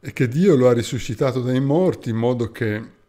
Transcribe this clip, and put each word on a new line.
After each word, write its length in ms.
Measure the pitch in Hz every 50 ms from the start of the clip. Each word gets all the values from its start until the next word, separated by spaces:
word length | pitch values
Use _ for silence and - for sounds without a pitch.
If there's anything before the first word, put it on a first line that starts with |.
E 120 | - 135 -
che 160 | - 135 117
Dio 260 | 117 151 185 202 165
lo 140 | 127 123 123
ha 40 | 123
risuscitato 680 | 117 113 - - 120 - - 113 - 151 131 120 127
dai 200 | 120 123 127 127
morti 500 | 139 139 143 170 185 180 - - - 131
in 60 | 110
modo 360 | 113 113 123 127 120 117 107 -
che 300 | - 117 110 107 107 113 - - _ _